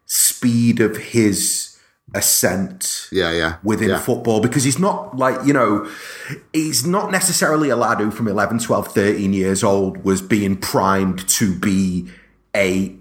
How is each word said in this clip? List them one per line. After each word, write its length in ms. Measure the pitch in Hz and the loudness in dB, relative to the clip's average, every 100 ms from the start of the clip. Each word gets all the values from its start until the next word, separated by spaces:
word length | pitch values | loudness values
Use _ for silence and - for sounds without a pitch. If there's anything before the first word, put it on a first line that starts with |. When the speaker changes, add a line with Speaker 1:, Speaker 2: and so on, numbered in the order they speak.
| _ | _
Speaker 1:
speed 720 | - - - 123 117 117 113 | 0 0 2 0 4 4 4
of 160 | 107 - | 2 0
his 840 | - 117 107 95 - - - - _ _ - | -2 2 2 2 -2 -4 -8 -16 _ _ -10
ascent 920 | 101 - - 110 95 - - - - - | -4 0 2 0 0 -4 -6 -8 -8 -4
Speaker 2:
Yeah, 180 | 92 87 | -2 0
yeah. 240 | 85 82 80 | 0 -2 -2
Speaker 1:
within 280 | 101 107 110 | -2 0 0
Speaker 2:
Yeah. 80 | 90 | 0
Speaker 1:
football, 420 | - 120 117 107 | 0 -2 2 2
because 240 | 120 143 | 2 2
he's 140 | 135 135 | 0 0
not, 380 | 190 - - 131 | 0 -2 -6 -2
like, 260 | 131 - | 0 0
you 80 | 139 | 2
know, 340 | 143 117 104 - - - - - 147 - | 4 4 2 -4 -12 -16 -16 -14 -14 -6
he's 320 | 160 156 147 147 | -4 -2 -2 0
not 240 | 190 180 | -2 0
necessarily 580 | 185 - 170 160 156 151 | -2 0 0 0 2 2
a 80 | 120 | 2
lad 220 | 113 110 | 0 0
who 100 | 107 | -2
from 180 | - 113 | -2 -2
eleven, 300 | 98 101 117 | 0 0 -2
twelve, 300 | - 104 - | 0 -2 0
thirteen 400 | - 101 104 98 | 0 2 2 0
years 280 | 98 95 95 | 0 0 2
old 420 | 107 98 95 92 | 2 2 0 -2
was 180 | 98 95 | 0 0
being 340 | - 110 98 95 | 0 0 0 -2
primed 720 | - 127 95 98 95 90 - | 0 2 2 2 0 -2 -2
to 260 | - 110 | 0 0
be 540 | 87 107 95 95 90 90 - _ _ _ 104 | 0 0 0 0 -2 -6 -14 _ _ _ 0
a 400 | 95 92 95 - | 0 0 -2 -4